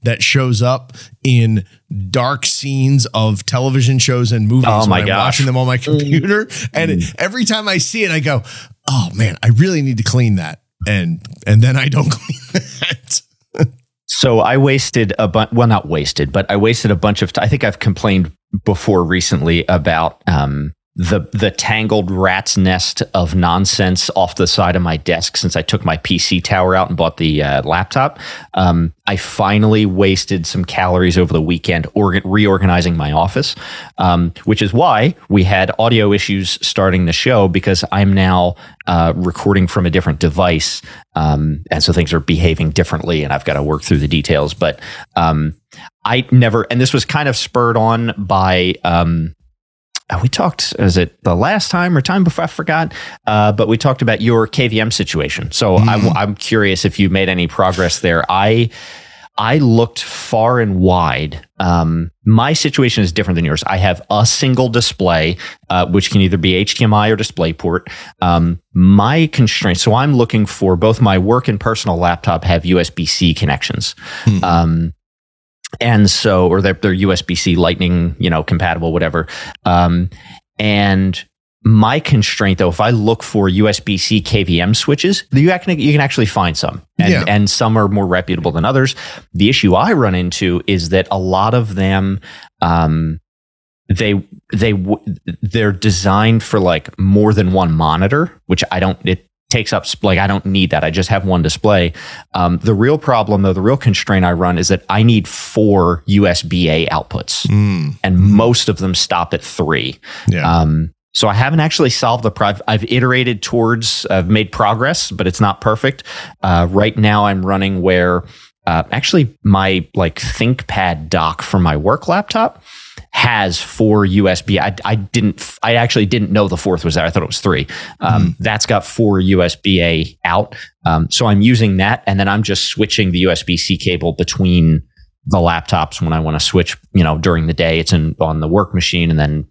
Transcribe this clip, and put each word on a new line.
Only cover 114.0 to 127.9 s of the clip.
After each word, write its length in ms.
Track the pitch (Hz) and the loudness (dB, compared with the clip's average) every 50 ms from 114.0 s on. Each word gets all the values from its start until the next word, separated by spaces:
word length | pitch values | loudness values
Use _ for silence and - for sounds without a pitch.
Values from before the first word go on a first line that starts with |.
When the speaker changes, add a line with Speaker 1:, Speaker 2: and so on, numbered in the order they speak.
| - - | -4 -2
Speaker 2:
I've 180 | - 95 90 87 | -2 0 0 2
made 220 | 107 107 107 92 | 0 0 0 -2
progress, 640 | - - 117 101 98 107 123 139 175 - - - 98 | -2 -2 0 0 0 0 0 -2 -2 -2 -4 -8 -6
but 160 | 87 104 92 | -4 -4 -4
it's 120 | 90 - | 0 0
not 200 | 107 101 98 - | 0 0 0 -2
perfect. 420 | - 113 107 110 - 135 127 - - - - - - - - _ - | -2 -2 -2 0 -2 -4 -4 -4 -14 -18 -16 -16 -16 -18 -14 _ -2
Uh, 240 | 95 90 87 87 87 | 0 2 2 2 2
right 260 | 92 98 104 113 107 - | 2 2 2 2 2 2
now 280 | 107 107 107 104 104 | 2 2 4 2 2
I'm 200 | 104 98 95 92 | 2 0 0 0
running 360 | 95 98 95 98 98 98 92 87 | 0 0 0 0 -2 -2 0 0
where, 420 | 95 92 90 90 90 90 90 90 - - - - _ _ _ _ | 2 2 4 2 2 0 0 -2 -6 -18 -20 -20 _ _ _ _
uh, 160 | - 85 82 78 - | -2 -2 -2 -2 -2
actually 420 | - - - - - 180 147 110 - _ _ | -4 -4 -2 0 2 2 2 0 -2 _ _
my, 420 | 107 98 95 95 95 95 92 82 - _ | 2 2 4 4 2 0 -2 -4 -4 _
like, 220 | - 92 85 - | -2 -2 -2 -2
ThinkPad 920 | - - - - - 113 117 127 - - - - 107 95 90 85 76 78 78 | -4 -6 -6 -4 -2 -2 -2 -2 -4 -4 -8 -4 -2 -2 -2 -2 -4 -6 -4
dock 320 | - 87 80 80 78 - | -2 -2 0 -2 -4 -6
for 200 | - - - 98 | -8 -4 0 0
my 160 | 90 82 78 | 2 2 0
work 320 | 76 76 98 127 147 - - | 0 0 0 -2 -2 -2 -2
laptop 540 | 170 196 208 - - 226 226 - - - _ - - - - - - - - _ - | -2 -2 -2 -2 -2 -2 -2 -2 -4 -8 _ -20 -20 -20 -20 -20 -20 -20 -20 _ -4
has 460 | - - 123 120 110 101 92 87 - | -2 0 0 2 0 0 0 -2 -4
four 460 | - - - - 113 107 107 107 101 | -8 -8 -2 0 2 2 4 4 2
U 240 | 98 92 101 101 95 | 4 2 2 2 2
S 140 | 92 90 - | 0 0 -2
B. 160 | - 101 90 | -2 -2 0
I, 160 | 76 101 95 90 - | 0 -2 -4 -6 -4
I 100 | - 110 | -4 -4
didn't, 440 | 110 98 98 - 117 110 104 92 - | -4 -4 -2 -2 0 0 0 -2 -4
f-, 180 | - - - - - | -10 -14 -10 -6 -2
I 140 | 113 117 | 0 2
actually 280 | 120 120 113 - 120 104 | 2 2 2 2 0 0
didn't 260 | 95 95 113 104 92 98 | 2 0 -2 -2 0 2
know 160 | 107 104 95 | 2 2 2
the 80 | 82 87 | -2 -4
fourth 260 | - 101 90 85 80 | -2 -2 -2 0 0
was 120 | 85 76 | -2 -2
there. 80 | 85 80 | 0 -2
I 20 | 82 | 0
thought 140 | 85 95 85 | -2 -2 -4
it 40 | - | -4
was 120 | - - | -6 -4
three. 260 | - 98 85 65 67 - - - - - | -2 0 0 0 -2 -6 -10 -16 -16 -16